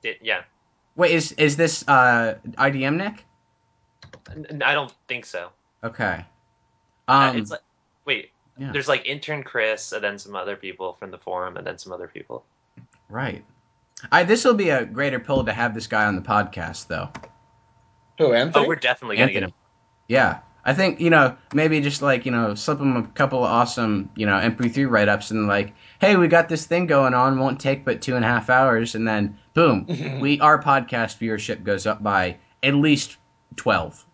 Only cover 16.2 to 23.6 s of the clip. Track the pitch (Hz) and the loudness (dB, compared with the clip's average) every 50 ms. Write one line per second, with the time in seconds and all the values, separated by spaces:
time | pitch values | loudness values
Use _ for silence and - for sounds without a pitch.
16.2 | 90 - 107 104 104 92 - - 85 82 82 - - _ 87 82 87 - - - | -2 0 0 0 0 0 -6 -10 -10 -10 -10 -12 -12 _ -8 -8 -8 -10 -12 -16
17.2 | - - _ _ _ _ _ _ _ _ _ _ _ _ _ _ _ _ _ - | -20 -20 _ _ _ _ _ _ _ _ _ _ _ _ _ _ _ _ _ 0
18.2 | 160 143 120 117 123 165 165 147 139 131 123 120 - 123 123 - - 117 104 104 | 2 4 4 4 2 4 4 2 2 2 0 -2 0 -2 -2 -2 -4 -6 0 2
19.2 | 120 131 101 98 95 92 - _ _ _ _ _ _ _ _ _ _ _ 117 131 | 2 2 2 -2 -4 -6 -8 _ _ _ _ _ _ _ _ _ _ _ 2 2
20.2 | 127 92 76 - - - _ _ _ - 139 160 190 185 - - 170 170 165 156 | 2 2 0 -4 -12 -20 _ _ _ -2 0 0 0 0 0 0 2 4 6 6
21.2 | 139 127 131 - _ _ - 143 156 160 156 156 143 143 139 - 143 143 131 120 | 6 4 2 -4 _ _ -2 0 2 2 2 2 0 -2 -4 -2 0 0 0 0
22.2 | 117 131 123 120 117 107 104 104 - - 151 139 143 139 127 120 113 113 - - | 0 -2 -2 0 0 -2 -2 -4 -4 -4 -4 0 0 0 0 0 -4 -6 -2 -2
23.2 | 139 131 131 127 123 101 95 117 | -2 0 0 0 0 2 2 2